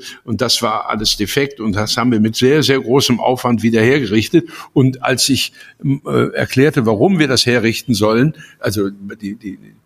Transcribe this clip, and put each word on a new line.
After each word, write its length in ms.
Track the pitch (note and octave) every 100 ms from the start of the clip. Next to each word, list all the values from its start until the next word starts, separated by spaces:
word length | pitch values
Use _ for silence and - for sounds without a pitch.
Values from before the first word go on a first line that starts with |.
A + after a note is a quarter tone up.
| - -
Und 160 | - -
das 220 | A#2+ -
war 260 | A2+ G#2+ -
alles 260 | A2 G#2+ -
defekt. 440 | G2 C#3 C#3 -
Und 140 | A2 G2
das 200 | G#2+ B2
haben 160 | B2
wir 80 | A2
mit 160 | A2 -
sehr, 260 | B2+ D3+
sehr 180 | C3 C3+
großem 400 | A2+ C3+ - A#2
Aufwand 420 | A#2+ B2+ B2 A2+
wieder 180 | A2+ A2+
hergerichtet. 680 | A#2 D3 G#2+ A2 - E3 E3 - -
Und 300 | - C3 B2+
als 260 | B2+ B2+ -
ich, 240 | B2+ - - - _
ähm, 180 | C#3+ C#3+ D3+
äh, 280 | B2+ -
erklärte, 520 | - B2 B2+ D3+ D3 A2+
warum 320 | G#2 F3 F3+
wir 100 | C#3+
das 180 | A#2+ B2
herrichten 480 | A#2+ A2+ - -
sollen, 400 | G2+ G#2+ A2+ D3+ - - -
also 320 | B2 G#2 G2
die, 440 | G2+ G2+ A2+ G2+ A2
die 220 | G2 - - _